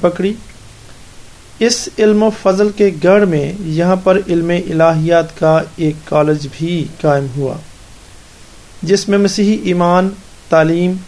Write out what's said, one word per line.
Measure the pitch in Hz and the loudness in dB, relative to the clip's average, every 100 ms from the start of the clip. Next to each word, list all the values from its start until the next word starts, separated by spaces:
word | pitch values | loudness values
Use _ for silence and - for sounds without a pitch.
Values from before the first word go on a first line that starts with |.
پکڑی۔ | 180 175 190 220 - - - - - - - - - - - - | -2 -2 -4 -4 -12 -20 -20 -20 -20 -20 -20 -20 -20 -20 -20 -2
اس | 226 240 - - | -2 -2 -6 0
علم | 214 208 | 2 4
و | 220 214 | 2 0
فضل | 190 190 208 | -2 0 0
کے | 202 202 156 | 2 0 2
گڑھ | 170 202 202 | 2 4 4
میں | 156 143 190 170 | 0 -2 -6 -6
یہاں | 156 175 190 | -2 0 2
پر | 190 190 190 | 2 0 0
علم | 170 170 | -2 0
الہیات | 175 175 160 165 160 165 170 160 - | -2 -2 2 2 2 2 2 0 -2
کا | 156 160 160 - | 2 2 0 -4
ایک | 151 151 - | -4 -4 -2
کالج | 147 151 151 143 113 | 0 2 0 -4 -8
بھی | 165 175 - - | -6 -4 -6 -4
قائم | 151 143 135 135 | 0 0 -2 -6
ہوا، | 135 156 - - - - - - - - - - - - | -6 -6 -14 -20 -20 -20 -20 -20 -20 -20 -20 -20 -20 -12
جس | 165 196 202 | -2 0 0
میں | 202 | 0
مسیحی | 202 208 202 214 | 0 0 0 0
ایمان، | 190 175 175 180 190 202 - - - | -2 0 2 2 0 -4 -16 -20 0
تعلیم | 165 156 170 180 185 | 2 2 0 -2 -4